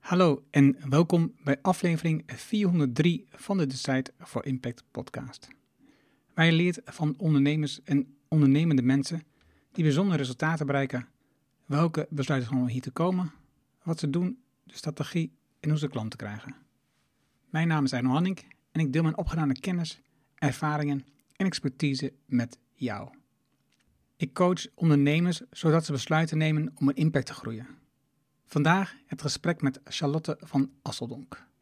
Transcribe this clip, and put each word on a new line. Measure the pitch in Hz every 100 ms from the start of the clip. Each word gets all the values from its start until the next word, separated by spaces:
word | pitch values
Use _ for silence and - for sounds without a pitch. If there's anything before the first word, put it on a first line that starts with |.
| -
Hallo | 180 175 139 _
en | 147 139 131 139
welkom | 143 170 175 165 -
bij | 147 139
aflevering | 190 180 175 160 165 156 -
vierhonderddrie | - - 214 196 175 139 117 160 170 -
van | - - 196
de | 147
Decide | 131 - 131 131 _
for | - 117 -
Impact | 131 - - _
podcast. | - - - 120 - - - _ _ _ _ _ _ _
Waar | - 165
je |
leert | 165 175 175 -
van | - 151 139
ondernemers | 170 147 143 156 147 -
en | - 139 135 _ _
ondernemende | 156 143 143 165 139
mensen | 123 139 135 165 - _ _ _ _
die | -
bijzondere | 156 143 196 160
resultaten | 131 123 156 160 143
bereiken, | 139 135 123 120 _ _ _ _ _ -
welke | 143 170 160 147
besluiten | 143 131 139 120
ze | 135
om | 127
hier | 127
te | -
komen, | - 170 185 170 - _ _ _ _
wat | - 160
ze | 156
doen, | 160 180 254 _ _
de | - -
strategie | - - 160 175 160 _ _ _
en | 156
hoe | 151
ze | 147
klanten | 120 110 -
krijgen. | 104 104 - - _ _ _ _ _ _ _ _ _
Mijn | 160 165
naam | 156
is | 135
Arno | 127 127
Hanning | 139 185 185 - _ _
en | 160
ik | 151
deel | 147
mijn | 165 156
opgedane | 165 165 147 131
kennis, | 185 180 160 - _ _ _ _
ervaringen | 143 123 156 151 147 139 - _ _ _
en | 190
expertise | - 143 - 147 135 143 _ _
met | 123 117 - _
jou. | _ 123 101 - - _ _ _ _ _ _ _ _ _ _
Ik | -
coach | - 180 180 - -
ondernemers | 165 143 143 156 175 165 -
zodat | - 165 160 160
ze |
besluiten | 139 - 156 165 156
nemen | 156 151 151 -
om | 135
een | -
impact | 156 147 -
te |
groeien. | - 113 113 123 - _ _ _ _ _ _ _
Vandaag | 156 156 185 190 - _
het | 160
gesprek | 147 - 170 165
met | 139 131
Charlotte | - - 147 156 156 147
van | - 135 190 _
Asseldonk. | - - 117 113 - - - _